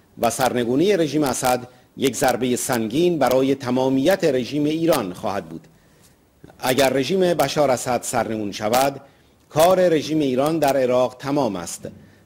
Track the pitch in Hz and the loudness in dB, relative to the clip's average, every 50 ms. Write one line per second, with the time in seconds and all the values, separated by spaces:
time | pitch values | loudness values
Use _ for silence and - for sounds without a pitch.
0 | _ _ - - 107 117 - - 131 117 110 123 117 113 127 143 175 208 202 165 | _ _ -8 -2 -2 -2 0 2 0 0 0 0 -2 0 0 2 2 2 2 2
1 | 165 139 135 156 147 131 117 - 131 127 127 120 120 - - - _ _ - - | 0 0 0 -2 -2 -2 -2 -2 0 0 0 -2 -4 -10 -20 -20 _ _ -8 -2
2 | 123 139 - - 143 127 117 107 131 123 120 113 - - 127 117 110 107 117 156 | -2 -2 0 0 0 0 0 0 0 -2 -2 -2 -2 -2 -2 -2 -2 -2 -2 0
3 | 175 175 170 147 131 123 127 131 135 135 135 135 131 123 123 131 131 135 135 135 | 0 2 2 2 2 2 2 2 2 2 0 -2 -2 -2 0 0 0 0 0 2
4 | 135 175 196 185 185 156 127 127 117 107 139 151 147 151 160 165 165 165 160 131 | 2 2 0 2 2 0 0 0 -2 -4 -4 -2 -2 -2 -2 0 0 0 0 0
5 | 104 90 90 - - 101 95 98 85 80 82 80 - - _ _ _ _ _ _ | 0 -6 -8 -8 -6 -6 -6 -6 -8 -10 -14 -16 -18 -20 _ _ _ _ _ _
6 | _ _ _ _ _ _ _ _ - - - - - 127 135 135 135 131 123 139 | _ _ _ _ _ _ _ _ -20 -20 -14 -6 -2 -2 2 2 2 2 2 0
7 | 127 135 190 190 185 175 175 151 143 139 - 151 147 135 123 117 - 131 120 117 | -2 0 0 0 2 2 2 0 0 0 0 0 2 2 2 0 0 -2 -4 -2
8 | - - - 117 107 107 113 110 107 101 92 - 107 107 117 131 139 143 139 131 | -2 -2 -2 -2 -2 -2 -4 -6 -6 -6 -6 -4 -4 0 2 2 2 0 -2 -6
9 | - - _ _ _ _ _ _ _ _ - 143 165 180 190 180 180 175 160 147 | -14 -20 _ _ _ _ _ _ _ _ 2 4 4 4 6 4 4 4 2 0
10 | 123 135 156 156 147 135 123 123 139 156 165 160 147 139 135 135 127 123 123 127 | 0 0 -2 0 0 0 0 0 0 0 0 0 0 2 2 2 2 2 2 2
11 | 127 123 - - 135 135 143 147 131 110 98 87 85 - - - - - - - | 2 0 -2 -6 -6 -2 0 0 0 0 -2 -6 -8 -10 -12 -12 -14 -14 -16 -16
12 | - - - _ _ | -20 -20 -20 _ _